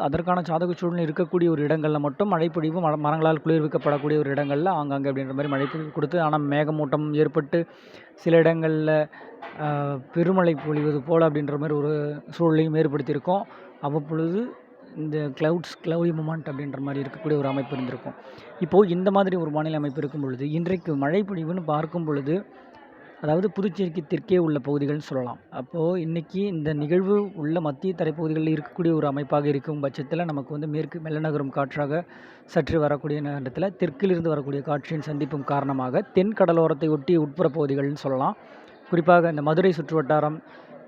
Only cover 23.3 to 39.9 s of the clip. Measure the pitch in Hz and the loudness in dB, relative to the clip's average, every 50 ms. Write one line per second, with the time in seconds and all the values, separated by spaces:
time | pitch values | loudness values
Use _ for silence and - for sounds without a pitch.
23.3 | 156 175 190 208 - 196 196 208 156 - 190 175 156 180 151 - 180 151 - - | 2 2 2 0 -2 0 -2 -2 -2 -2 -4 -2 -4 -6 -6 -4 -4 -4 0 2
24.3 | 185 180 170 160 147 143 120 139 143 147 143 139 147 151 143 - 143 131 123 120 | 2 4 4 2 0 0 0 -2 -2 0 0 -2 -2 -4 -4 -4 -4 -4 -4 -4
25.3 | 113 - - - - 135 127 - - 165 160 170 185 185 160 160 165 170 160 - | -8 -12 -14 -14 -12 -12 -10 -8 -4 -2 0 0 0 -2 -2 -2 -4 -4 -6 -4
26.3 | - 185 202 202 180 156 147 151 156 147 151 147 170 185 190 190 208 208 208 190 | -4 -2 -2 -2 -2 -2 -2 -2 -2 -2 0 2 2 2 4 4 2 2 2 -2
27.3 | - 170 147 151 165 180 156 147 139 143 - 190 180 165 165 156 151 165 165 156 | -6 -4 -2 -2 0 0 0 -2 -4 -2 -4 -4 -2 0 -2 -2 -2 -2 -2 -2
28.3 | 156 160 156 160 156 151 147 - - - 170 170 165 156 147 143 135 143 147 143 | 0 0 2 2 0 0 -2 -6 -4 0 2 2 2 4 2 2 0 -2 -2 0
29.3 | 160 147 147 147 143 139 - 165 151 147 139 139 - - 139 131 165 165 175 165 | 0 2 2 2 0 0 -2 -4 -6 -4 -4 -4 -4 -6 -6 -4 -2 -2 -2 -2
30.3 | 147 139 127 - 151 147 156 151 147 156 151 151 - 170 156 160 151 151 156 156 | -4 -6 -6 -6 -8 -6 -6 -4 -4 -4 -4 -4 -8 -10 -8 -6 -4 -2 -2 0
31.3 | 147 147 139 135 - 147 139 131 - 147 147 139 151 170 175 - - - - - | 0 0 -2 -2 -2 -2 -2 -2 -2 -4 -2 -2 -2 -2 -4 -6 -14 -20 -20 -20
32.3 | - - - - - 180 143 - 160 165 147 143 147 131 - 151 147 151 143 143 | -20 -20 -10 -2 -2 0 0 2 0 2 2 2 0 -2 -2 -4 -4 -4 -4 -6
33.3 | 143 143 127 127 120 156 180 202 185 - 196 170 131 - 196 190 180 170 165 165 | -6 -6 -6 -6 -4 -2 -4 -4 -2 -2 -2 -2 -2 0 2 2 2 2 2 0
34.3 | 151 147 131 143 143 143 139 151 147 143 - - 170 151 139 156 147 143 151 135 | 0 0 -2 -4 -4 -4 -2 -2 -4 -4 -4 -4 -6 -6 -4 -4 -4 -4 -4 -2
35.3 | 151 143 127 - 143 139 135 139 135 131 127 127 127 180 208 - - 190 185 214 | -4 -6 -2 0 0 0 0 0 -2 -2 -2 0 0 -2 -2 2 2 2 2 2
36.3 | 214 - 190 165 165 165 160 156 156 139 165 156 156 147 135 - 175 160 151 147 | 4 4 4 4 6 4 4 4 2 2 2 2 0 0 2 4 4 4 4 0
37.3 | 139 165 165 156 131 160 147 139 143 139 139 143 147 - - 135 135 127 139 180 | 0 0 0 0 2 0 0 0 0 0 0 -2 -4 -4 -4 -2 0 0 0 0
38.3 | 214 - - - - - - - - - - - 180 170 151 180 175 175 165 170 | -2 -4 -12 -20 -20 -20 -20 -20 -20 -16 -6 -2 0 2 6 8 8 8 8 4
39.3 | 160 151 143 151 156 170 185 190 170 170 151 - | 0 0 0 2 2 4 4 4 2 0 -2 -2